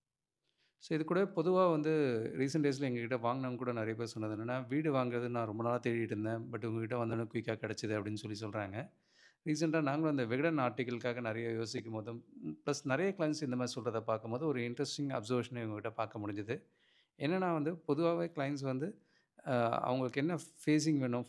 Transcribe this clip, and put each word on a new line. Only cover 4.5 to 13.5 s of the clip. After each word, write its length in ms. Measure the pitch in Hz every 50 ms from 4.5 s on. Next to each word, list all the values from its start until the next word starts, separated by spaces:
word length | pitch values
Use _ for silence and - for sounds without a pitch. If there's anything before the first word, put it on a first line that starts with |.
| 123 131 127
"வீடு 260 | 117 131 147 156 156 139
வாங்குறது 360 | 131 127 123 120 120 120 120
நான் 180 | 120 120 117
ரொம்ப 160 | 110 104 113 113
நாளா 160 | 117 120 120
தேடிட்டு 240 | - 123 117 117 113
இருந்தேன். 480 | 104 113 104 107 110 113 113 117 120
but 160 | 117 110 117
உங்ககிட்ட 380 | 113 113 113 113 110 123 123 117
வந்தோனே 240 | 113 117 117 117 107
குயிக்கா 260 | - 120 107 123 113
கிடைச்சது" 380 | 104 - 104 107 - - 104 107 107
அப்படின்னு 160 | 98 107 107
சொல்லி 260 | 104 - 107 107 101
சொல்றாங்க. 500 | 110 107 101 110 101 95 98 113 156 - _ _ _ _ _ _ - - _ _ -
ரீசென்ட்டா 380 | 160 151 147 165 160 151 160 151
நாங்களும் 360 | 139 139 151 160 156 147 135
அந்த 60 | 123
விகடன் 340 | 110 120 131 151 165 160 147
ஆர்டிக்கிள்காக 640 | 127 120 110 135 123 123 120 117 120 123 120 123
நிறைய 300 | 120 113 110 113 117 113
யோசிக்கும் 420 | 113 113 113 107 127 123 110 117 113
போதும், 320 | 110 107 117 117 117 - - - - - 156 156 - -
ப்ளஸ் 140 | 151 143 143 -
நிறைய 300 | 139 131 143 185 196 196 190
கிளையண்ட்ஸ் 240 | 160 151 151 151 156
இந்த 140 | 127